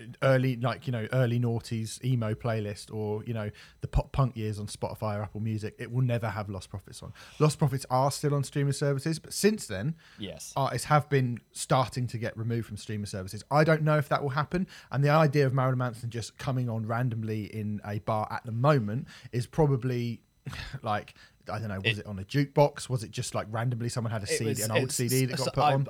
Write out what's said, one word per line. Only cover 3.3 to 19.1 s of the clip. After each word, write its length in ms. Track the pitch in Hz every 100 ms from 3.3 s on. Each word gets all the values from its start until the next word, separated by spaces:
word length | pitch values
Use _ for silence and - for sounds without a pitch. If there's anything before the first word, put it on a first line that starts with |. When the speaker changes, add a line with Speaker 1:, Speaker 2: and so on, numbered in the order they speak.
Speaker 1:
know, 180 | 113 104 - - _
the 60 | 135
pop 240 | - -
punk 240 | - 131 117
years 240 | 107 104
on 60 | 104
Spotify 520 | - 98 - 110 104
or 40 |
Apple 180 | 104 107
Music. 360 | 110 110 107 -
It 140 | 117
will 100 | 120
never 280 | 131 117 110
have 200 | 98 101
Lost 200 | 95 -
Prophets 320 | 95 - -
on. 100 | - - - -
Lost 220 | 147 -
Prophets 260 | 143 131 -
are 180 | 127 139
still 240 | - 147
on 100 | 143
streaming 300 | 135 147 139
services, 460 | 135 143 139 160 160
but 140 | -
since 340 | - 202 214 -
then, 280 | 95 127 160 - -
Speaker 2:
Yes. 340 | 98 78 - 139
Speaker 1:
artists 320 | 135 127 -
have 200 | 151 -
been 300 | 139 127 117 -
starting 560 | - - 135 123 - 123
to 100 | 117
get 180 | 110 -
removed 320 | 113 117 107
from 100 | 107
streaming 280 | - 107 101
services. 380 | 101 92 104 -
I 120 | 143
don't 200 | 156 156
know 160 | 156 151
if 100 | 139
that 140 | 143
will 80 | 139
happen. 340 | 135 147 180 190 - -
And 120 | 127
the 60 | 143
idea 360 | 151 156 147 135
of 80 |
Marilyn 240 | 135 131 127
Manson 320 | 127 113 117
just 300 | 113 107 -
coming 300 | - 127 123
on 180 | 113 107
randomly 580 | 117 127 113 110 110 101
in 340 | 110 107 104 104
a 140 | 104
bar 280 | - 110 107
at 120 | 110 117
the 60 |
moment 560 | 113 139 147 101 120 -